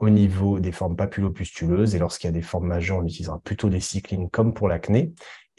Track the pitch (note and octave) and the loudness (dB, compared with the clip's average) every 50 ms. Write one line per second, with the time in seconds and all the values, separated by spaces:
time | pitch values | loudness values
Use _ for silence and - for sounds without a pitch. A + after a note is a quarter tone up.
0 | G#2+ G#2+ G#2+ G2+ G2+ G2 F#2+ F#2+ G2 G2+ G2+ F#2+ F2+ F2+ E2+ - F#2+ F2 E2+ F2+ | 4 6 6 6 6 4 4 2 2 2 2 0 0 -2 -2 -2 -4 -2 0 -2
1 | G2+ G2 - G2+ G2 F#2+ F2+ - F2 - - - E2 E2 F2 F#2+ A2 A2 G2 E2+ | -2 -2 -2 -2 -2 -2 -2 -4 -8 -10 -6 -4 0 2 2 4 4 4 2 2
2 | E2+ E2 - - - F2 D#2+ E2+ E2 - - F2 F2 F2 E2+ F2 F2 F#2 G2 F2+ | 0 -2 -2 -4 -4 -4 -4 -4 -4 -4 -4 -2 -2 -2 -2 -2 -2 -2 -2 -2
3 | E2+ E2+ D#2+ - F2 D#2+ D#2 D#2+ - - G2+ - - G#2 F#2 F#2 - - - G2 | -2 -4 -6 -6 -8 -8 -8 -8 -8 -8 -4 0 0 2 2 0 -2 -4 -4 -6
4 | - - G2 F#2 F2+ F2 - - A2 A2+ A2 - G#2 F2+ E2+ E2 - - G#2 B2 | -4 -4 -4 -4 -4 -2 0 2 2 2 2 0 0 0 0 -2 0 2 2 2
5 | E3+ D#3+ - - - - - - _ _ _ | 2 0 -4 -10 -18 -20 -20 -20 _ _ _